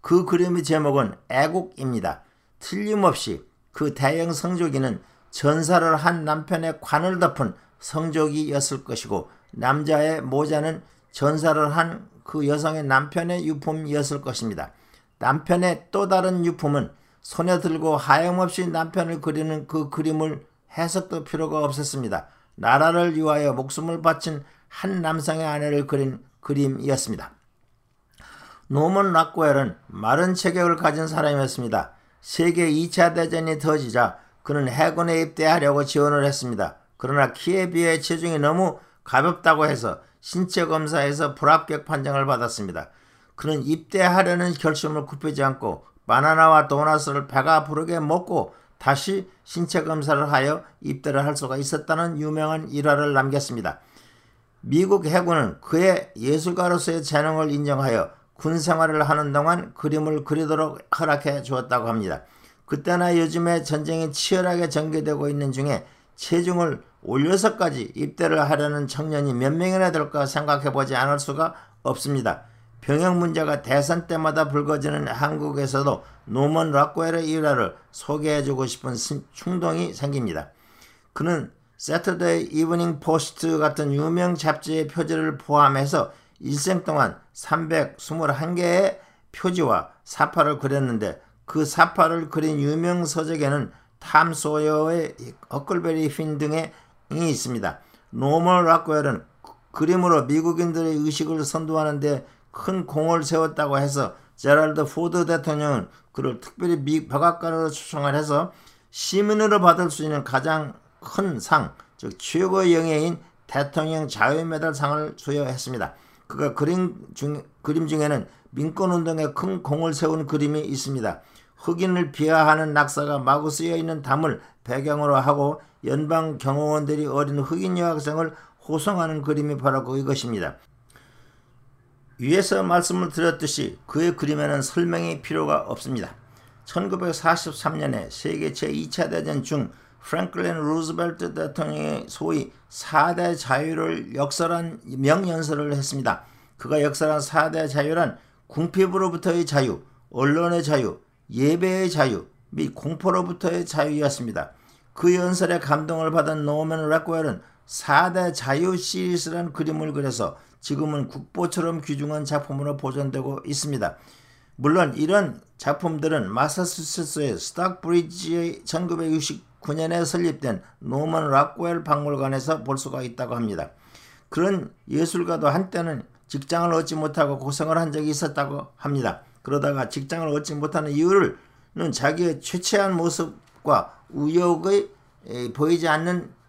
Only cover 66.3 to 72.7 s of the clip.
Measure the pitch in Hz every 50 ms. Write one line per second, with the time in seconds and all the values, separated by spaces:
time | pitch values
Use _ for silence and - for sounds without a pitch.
66.3 | 170 170 175 180 180 175 175 160 135 127 - _ _ _ _ - 107 135 143 165
67.3 | 190 190 202 220 220 - 185 165 143 127 113 - - - 147 143 - - 175 160
68.3 | 160 156 147 143 156 143 147 147 147 147 143 135 - - 151 156 156 147 143 143
69.3 | 127 120 127 135 151 165 175 185 185 185 190 180 165 160 147 143 - 147 139 135
70.3 | - 151 147 147 147 139 135 143 131 139 135 135 135 123 131 139 147 143 139 -
71.3 | 139 147 160 165 - - - _ _ _ _ 123 135 - - 151 143 135 117 110
72.3 | 82 - - - - - - _